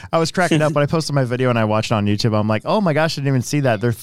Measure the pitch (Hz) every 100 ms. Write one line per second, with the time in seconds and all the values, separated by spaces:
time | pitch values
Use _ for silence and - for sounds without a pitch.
0 | - 165 165 - 175 156 151 147 143 160
1 | 147 143 123 123 127 117 107 107 - 110
2 | 104 104 117 107 107 107 - 208 180 147
3 | 160 - 139 131 - 147 135 107 120 113